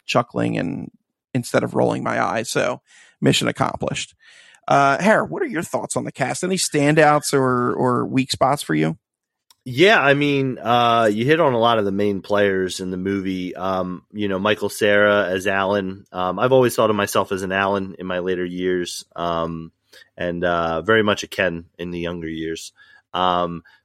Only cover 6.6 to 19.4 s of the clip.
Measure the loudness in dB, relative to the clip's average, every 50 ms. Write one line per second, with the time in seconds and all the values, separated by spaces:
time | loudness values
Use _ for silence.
6.6 | -2 -2 0 2 2 4 6 6 6 6 6 4 2 0 0 2 2 2 2 0
7.6 | 0 0 0 0 0 0 0 0 -2 -2 -2 -2 -2 -2 -2 0 0 0 0 -2
8.6 | -2 -2 -2 0 0 -2 -2 -6 _ _ _ _ _ _ _ _ _ _ _ _
9.6 | _ -8 0 4 4 6 6 6 6 4 4 4 2 2 2 0 0 -2 -4 -4
10.6 | -2 0 2 4 4 4 4 4 4 4 2 2 2 2 2 4 4 2 2 4
11.6 | 4 4 4 2 0 0 0 0 0 0 -2 -2 -4 -2 2 2 2 2 2 0
12.6 | -2 -2 -4 -6 -8 -6 -6 -4 -4 -2 -2 -2 -2 -4 -4 -4 -6 -6 -8 -6
13.6 | -4 -4 -2 -2 -4 -4 -8 -10 -14 _ -8 -6 -4 -4 -2 0 0 0 0 0
14.6 | -2 -6 -2 0 2 4 4 6 6 6 4 4 2 0 -2 -2 -2 0 0 0
15.6 | 0 0 0 0 -2 -4 -8 -12 -14 _ -6 -4 -4 -2 0 0 2 4 4 4
16.6 | 4 4 2 2 2 2 2 0 0 0 0 0 0 0 -2 -4 -4 -2 0 0
17.6 | 2 2 0 -2 -4 -6 -10 -10 -8 -6 -4 -4 -2 -2 -2 -2 -4 -6 -6 -4
18.6 | -2 -2 -2 -2 -4 -6 -8 -12 -14 _ _ -6 -4 -2 -2 -2